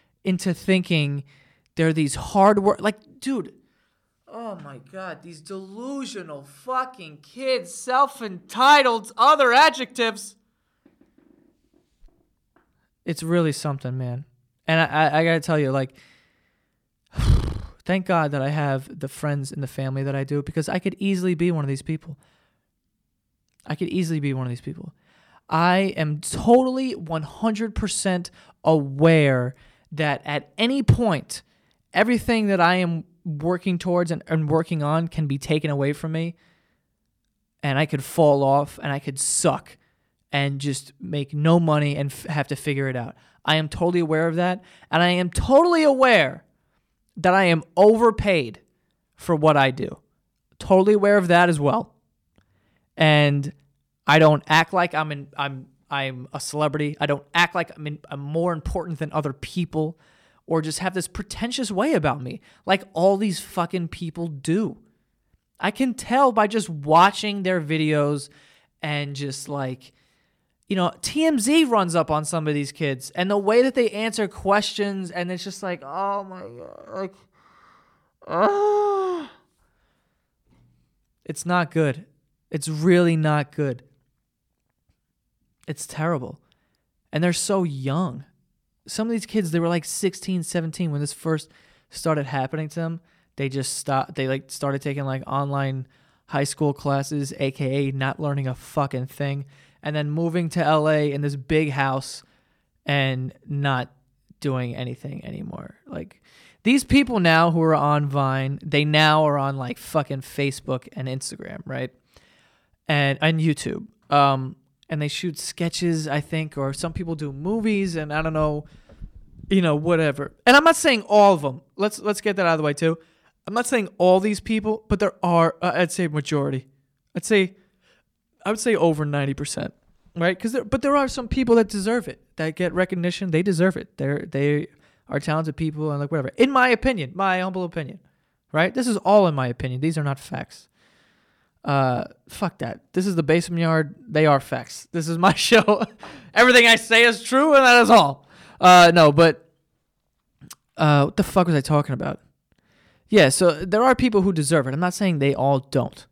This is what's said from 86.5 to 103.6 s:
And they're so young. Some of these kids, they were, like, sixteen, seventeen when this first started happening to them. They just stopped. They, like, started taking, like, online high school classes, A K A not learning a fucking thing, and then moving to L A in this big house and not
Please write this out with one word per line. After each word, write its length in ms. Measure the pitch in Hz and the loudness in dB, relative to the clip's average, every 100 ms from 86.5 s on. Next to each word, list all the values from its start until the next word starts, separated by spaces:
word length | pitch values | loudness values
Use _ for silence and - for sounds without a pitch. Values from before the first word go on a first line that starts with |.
| _ _ _ _ _ _ | _ _ _ _ _ _
And 120 | 151 | -2
they're 100 | 175 | 0
so 300 | 170 - 196 | -2 -2 -2
young. 640 | 175 135 131 151 180 139 - _ _ _ _ _ - | -2 -4 -4 -4 -4 -8 -18 _ _ _ _ _ -14
Some 200 | - 226 | -8 -4
of 40 | |
these 140 | 233 - | -6 -4
kids, 260 | 214 170 | -2 -2
they 80 | 170 | 0
were, 80 | 170 | 0
like, 160 | 170 - | -2 -4
sixteen, 560 | - 190 - - 180 | -4 -4 -6 -6 -6
seventeen 500 | 160 175 165 - 170 | -4 -6 -6 -6 -4
when 100 | 143 | -4
this 120 | 147 | -6
first 380 | - 165 156 - _ _ _ _ | -6 -4 -4 -6 _ _ _ _
started 360 | - 165 151 135 | -8 -4 -4 -4
happening 420 | 143 131 156 156 | -4 -4 -6 -8
to 60 | 170 | -8
them. 260 | 165 165 _ _ _ - | -8 -8 _ _ _ -8
They 120 | 139 | -6
just 300 | 135 127 - | -6 -6 -8
stopped. 380 | - 135 - 147 | -4 -4 -4 -4
They, 120 | 131 | -4
like, 220 | 135 135 | -4 -8
started 300 | - 139 139 | -8 -6 -4
taking, 240 | 143 139 135 | -6 -6 -6
like, 180 | 131 - | -6 -6
online 600 | 135 143 139 135 131 131 _ _ _ - | -6 -4 -4 -4 -6 -10 _ _ _ -8
high 180 | 143 139 | -4 -4
school 280 | - 151 | -2 -2
classes, 600 | 139 143 139 135 147 139 - | -2 -4 -4 -4 -6 -6 -4
A 120 | 135 | -6
K 380 | - 135 139 139 | -4 -4 -2 -2
A 20 | |
not 280 | 135 135 - | -2 -4 -4
learning 280 | 147 143 131 | -4 -4 -4
a 80 | 127 | -8
fucking 500 | - - 139 127 135 | -8 -4 -4 -4 -8
thing, 400 | - 143 143 139 _ _ _ | -6 -6 -6 -10 _ _ _
and 120 | 151 151 | -8 -4
then 140 | 147 | -4
moving 400 | 156 170 175 170 | -2 -2 -2 -2
to 140 | 175 | -2
L 260 | 147 156 156 | 2 2 2
A 220 | 151 147 | 2 0
in 100 | 143 | -2
this 140 | 147 139 | -4 -6
big 340 | 127 156 151 | -2 0 0
house 540 | 139 135 131 - - - _ _ _ _ _ - | -2 -2 -4 -8 -16 -20 _ _ _ _ _ -4
and 480 | 143 135 131 131 - - | -2 -2 -4 -8 -12 -8
not 460 | 143 | -4